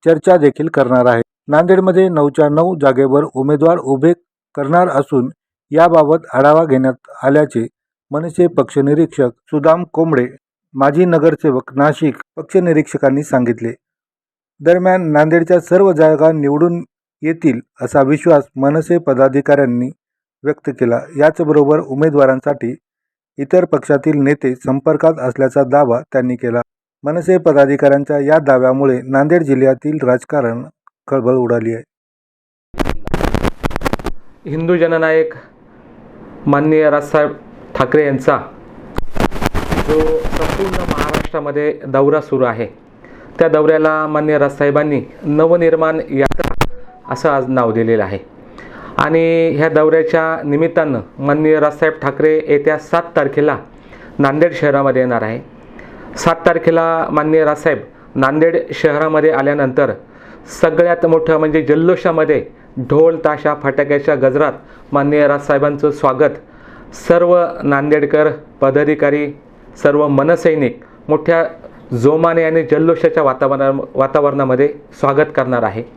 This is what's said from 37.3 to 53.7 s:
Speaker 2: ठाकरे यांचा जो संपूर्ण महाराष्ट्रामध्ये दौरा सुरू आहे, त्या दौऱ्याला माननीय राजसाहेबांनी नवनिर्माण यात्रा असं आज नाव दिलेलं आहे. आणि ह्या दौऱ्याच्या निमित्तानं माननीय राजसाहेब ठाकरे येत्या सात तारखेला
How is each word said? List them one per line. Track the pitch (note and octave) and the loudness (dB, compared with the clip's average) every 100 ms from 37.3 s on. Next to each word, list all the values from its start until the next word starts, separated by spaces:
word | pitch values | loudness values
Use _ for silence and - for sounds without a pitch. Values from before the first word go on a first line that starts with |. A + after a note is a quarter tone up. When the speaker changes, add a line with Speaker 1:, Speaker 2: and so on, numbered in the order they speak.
| C#3+ - - - - | -6 -20 -20 -18 -6
Speaker 2:
ठाकरे | B2+ D3+ D3 | 0 2 0
यांचा | C3 C#3+ C3+ - - - - - - - - - - - - - - - | -2 -2 -2 -4 -20 -20 -20 -10 -6 -4 -2 -4 -2 -4 -4 -4 -6 -2
जो | D#3 D#3 D#3+ | 0 0 -2
संपूर्ण | - - - - F#3+ F#3 E3+ | -2 -4 -4 -4 -4 -4 -4
महाराष्ट्रामध्ये | E3 D#3 - - D#3+ C#3+ C#3+ D3 C#3+ C#3+ | -4 -4 -4 -4 -6 -6 -4 -4 -6 -4
दौरा | C3+ C#3 D3+ | 0 2 0
सुरू | D3 C3+ | -2 -2
आहे, | B2 A2 A2+ - - - - - - - | -2 -2 -8 -10 -20 -20 -20 -20 -20 0
त्या | E3 | 2
दौऱ्याला | D3+ D3+ D#3 D#3 D#3 D#3 | 4 2 2 2 0 -2
माननीय | D3+ D3+ D3+ | -2 0 0
राजसाहेबांनी | C#3+ C#3+ C#3+ D3 D3+ C#3+ - - | 0 0 0 0 -2 -4 -6 -12
नवनिर्माण | D#3+ D3 E3 F3 E3 D#3+ D#3+ D#3+ - | -4 0 2 2 2 2 0 -2 -4
यात्रा | C3+ C3+ - - - - - - - - | -2 -2 -2 -4 -2 -4 -6 -16 -20 -10
असं | B2 D#3+ | -4 -2
आज | C#3 B2+ | -2 -2
नाव | C3 A#2 | -2 0
दिलेलं | A2+ A2+ A2+ | 0 0 0
आहे. | F#2+ G2 - - - - - - - - | -2 -6 -12 -20 -20 -20 -20 -20 -10 -2
आणि | D3 E3 E3 E3 E3 C#3+ | 0 2 2 2 0 0
ह्या | D#3+ | 0
दौऱ्याच्या | D3+ D#3 D#3+ D#3+ E3+ D#3+ D#3+ C#3+ | 2 2 2 2 0 -2 -4 -4
निमित्तानं | C#3+ E3 E3+ D#3 A#2+ G2 - | -2 0 0 -2 -4 -8 -8
माननीय | C#3 D3 D#3 D#3 | -2 0 2 2
राजसाहेब | D3+ D3 D#3+ D#3 | 0 0 -2 -2
ठाकरे | C#3 C#3 D#3 D#3 D#3 | -6 0 0 0 0
येत्या | D3 D3 D3+ | 0 0 -4
सात | - E3+ E3+ - | -2 -4 -2 -2
तारखेला | C#3 C#3+ D3 B2 - | -2 0 -2 -2 -10